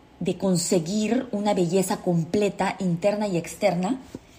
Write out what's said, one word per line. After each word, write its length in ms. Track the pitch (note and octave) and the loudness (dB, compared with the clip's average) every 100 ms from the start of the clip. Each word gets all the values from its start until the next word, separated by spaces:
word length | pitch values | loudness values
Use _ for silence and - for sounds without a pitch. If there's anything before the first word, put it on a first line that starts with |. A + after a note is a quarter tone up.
| - - | -20 -6
de 160 | F3+ F3 | -4 0
conseguir 880 | G3 F3 - F#3 D#3+ G#3+ G#3+ - - | 2 0 2 0 2 -2 0 0 -2
una 220 | G3+ G#3 | -2 0
belleza 420 | F#3+ E3+ F#3+ F#3 G3+ | 2 2 2 0 -2
completa, 800 | F#3 E3+ D#3+ G#3+ G3+ F#3+ F#3+ - | 0 0 2 2 0 0 -2 -2
interna 480 | F#3 E3+ G3+ G#3 G#3 | -2 0 0 0 0
y 120 | F3 | -2
externa, 600 | - - G3+ F3 F#3 C4 - - - | -4 -2 0 2 0 -2 -6 -18 -18